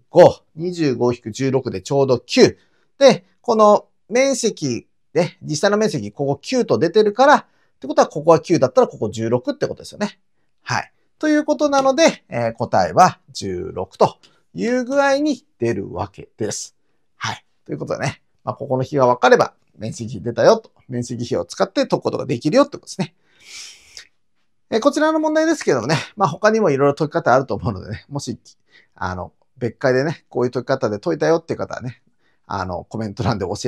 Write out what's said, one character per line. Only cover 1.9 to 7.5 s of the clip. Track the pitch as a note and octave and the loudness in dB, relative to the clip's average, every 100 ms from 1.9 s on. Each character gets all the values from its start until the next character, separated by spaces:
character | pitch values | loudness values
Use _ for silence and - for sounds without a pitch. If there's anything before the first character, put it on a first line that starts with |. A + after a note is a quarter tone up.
ょ | C#3 C3+ | 0 2
う | |
ど | A#2+ | 0
九。 | - - F#3 - _ _ _ - | 0 4 4 4 _ _ _ 4
で、 | C4+ G3+ _ _ | 4 4 _ _
こ | - A3 | -2 4
の | G#3+ G#3 - _ - | 6 4 0 _ -4
面 | A3+ C4+ C4+ | 0 0 0
積、 | A3+ - C#3+ A2+ - _ _ | -2 -4 -4 -6 -8 _ _
ね、 | - E3+ - | -4 -4 -6
実 | C#3 D3+ | -8 -2
際 | G3+ | 0
の | G#3 | 0
面 | G#3+ | 0
積、 | D3 G2+ | -2 -8
こ | - C#3 | -6 -4
こ | C#3 | -4
九 | - B3+ A3+ | -2 -2 0
と | A#2+ | 2
出 | D#3 | 2
て | G#3+ | 2
る | G#3+ | 2
か | G#3 C4+ | 4 4
ら、 | C4+ | 4
っ | - | 2